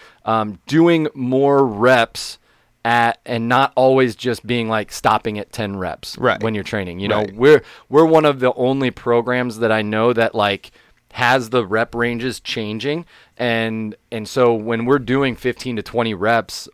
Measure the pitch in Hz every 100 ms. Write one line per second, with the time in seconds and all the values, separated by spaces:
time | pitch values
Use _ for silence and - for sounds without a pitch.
0 | - _ - 113 107 95 - 151 170 165
1 | 156 139 127 131 139 143 135 104 123 127
2 | 113 - - - _ _ _ _ 113 120
3 | 117 - - 120 117 127 135 - 131 131
4 | 131 107 123 113 104 120 110 110 104 -
5 | - 107 117 104 - - 104 98 90 -
6 | - - 123 104 113 107 95 107 90 87
7 | 101 104 104 101 135 147 - - - 135
8 | 165 160 151 135 127 120 127 135 131 -
9 | 127 120 117 123 123 110 113 110 107 110
10 | 117 117 113 110 101 98 - _ _ _
11 | _ - 123 131 113 123 98 107 113 120
12 | 117 120 127 110 - - 107 110 131 156
13 | 170 _ _ - 120 113 113 110 110 -
14 | _ 113 107 - 120 117 107 117 120 139
15 | 117 131 135 113 127 117 127 113 - 117
16 | 113 98 104 117 101 - -